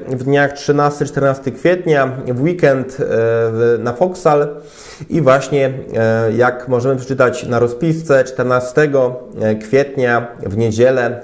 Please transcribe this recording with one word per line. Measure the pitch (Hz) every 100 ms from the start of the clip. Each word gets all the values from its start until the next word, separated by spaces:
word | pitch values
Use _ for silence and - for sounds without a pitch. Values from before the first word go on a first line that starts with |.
| -
w | 127
dniach | 131 143 139
trzynasty, | - - 143 147 143 139
czternasty | 143 135 135 135
kwietnia, | - 170 180 170 147 131 127 127
w | 123
weekend, | 156 170 147 131 123
e, | -
w, | - 113 113 117 113 113 117 113
na | 117
Foksal. | 120 180 180 160 147 147 - - - - - 147
I | 165
właśnie, | 131 139 139 143 135 131 - 113
e, | 113 113 113
jak | 110 123 - -
możemy | 123 131 131
przeczytać | 123 131 123 110 107
na | 117
rozpisce, | 120 - 165 160 - 135
czternastego | 127 - 127 127 127 - 151 135 127 123 - - 107 107
kwietnia | - 135 139 - 123 117 120 - -
w | 101
niedzielę | 113 107 127 131 117 117